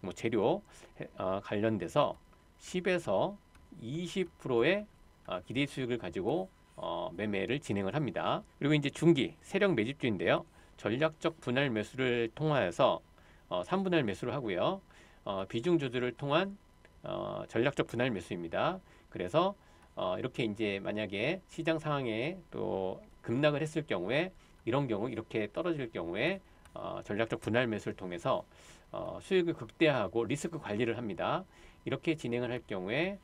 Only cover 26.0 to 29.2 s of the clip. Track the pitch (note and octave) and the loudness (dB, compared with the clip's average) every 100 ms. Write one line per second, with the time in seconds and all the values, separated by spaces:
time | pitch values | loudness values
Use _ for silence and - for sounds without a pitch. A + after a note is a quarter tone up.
26 | E2+ F#2 C#3+ F#3+ - - - - F#2+ F#2+ | -4 -2 0 -2 -8 -20 -18 -12 -8 -8
27 | G2 G2+ A2 A#2+ - A2 B2+ G#2 G2+ G2 | -6 -2 0 -2 0 2 2 0 -4 -8
28 | F#2 F2 C3+ G#2+ - - - - - - | -8 -4 0 0 -2 -18 -20 -20 -12 -8
29 | F2+ F#2 | -8 -8